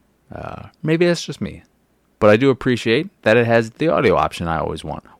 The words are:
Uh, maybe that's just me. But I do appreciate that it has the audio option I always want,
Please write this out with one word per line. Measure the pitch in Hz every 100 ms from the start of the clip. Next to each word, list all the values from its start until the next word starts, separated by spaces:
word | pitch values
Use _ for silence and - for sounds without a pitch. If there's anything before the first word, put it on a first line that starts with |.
| _ _ _
Uh, | - - - - _
maybe | 151 160 175
that's | 170 -
just | 147
me. | 82 80 _ _ _ _ _ _
But | 107
I | 110
do | 135
appreciate | 127 131 120 117 117 185 -
that | 107 117
it | 117
has | 117 113
the | - 156
audio | 170 127 78
option | 78 - 85
I | 80
always | 78 82
want, | 80 71 -